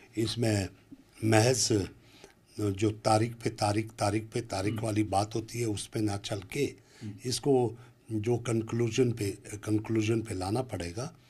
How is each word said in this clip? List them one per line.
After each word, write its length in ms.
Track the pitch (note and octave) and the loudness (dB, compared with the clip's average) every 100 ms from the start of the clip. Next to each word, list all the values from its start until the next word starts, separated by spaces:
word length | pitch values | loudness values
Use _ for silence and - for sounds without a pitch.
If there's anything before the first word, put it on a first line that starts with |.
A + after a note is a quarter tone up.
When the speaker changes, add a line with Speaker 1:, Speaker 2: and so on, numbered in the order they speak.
| - - | -10 -4
Speaker 1:
इसमें 500 | A2+ A#2 A#2 G#2 F#2 - - - - - | -2 0 2 2 0 -8 -20 -20 -20 -4
महज 640 | A2 A2 A#2 C3 - G#2+ E2+ - - - - _ _ - | 4 6 6 4 2 2 0 -8 -20 -20 -20 _ _ -6
जो 320 | G#2 F#2 A2 | -4 0 0
तारीख 420 | G#2+ - A2 A#2+ | 2 4 4 2
पे 160 | A#2 A2+ | -2 -4
तारीख, 420 | - G#2+ G#2 A2 - | 0 0 2 -2 -2
तारीख 280 | G#2 G#2+ A2 | 0 0 -2
पे 80 | A#2+ | -6
तारीख 320 | A#2 G2 G2 | -4 -2 -2
Speaker 2:
हम्म। 120 | A2 A2+ | -2 0
Speaker 1:
वाली 180 | G#2+ | 0
बात 320 | G#2 F#2+ G#2 A#2 | 2 2 0 -2
होती 240 | A2 A#2 | -6 -4
है, 60 | A#2 | -4
उस 220 | G2 - | -4 -4
पे 140 | A#2+ | -2
ना 160 | G#2+ G2+ | 0 -2
चल 220 | - G#2 | -4 -6
के 200 | F#2 C#3+ | -6 -2
Speaker 2:
हम्म। 540 | C3+ - - - G#2+ G#2 B2+ | -2 -4 -20 -14 -12 -8 -6
Speaker 1:
इसको 540 | A#2 D3 C3 A#2+ G#2+ - - - | -2 2 4 2 -2 -16 -20 -8
जो 260 | A2 G#2+ A#2+ | -4 0 0
कंक्लूजन 760 | B2 A2+ A2 A#2 A#2 G#2+ B2 | 0 -2 0 0 0 2 2
पे, 260 | A2+ G2+ - - | 2 -4 -6 -10
कंक्लूजन 720 | G#2 - G#2+ A2 A2+ G#2+ A#2 | -8 -2 0 0 0 2 0
पे 140 | - F#2 | -2 -4
लाना 260 | F#2 A#2 | -2 -2
पड़ेगा। 520 | B2+ F#2 F2 F2+ D3+ - _ | -4 -6 -6 -6 -8 -10 _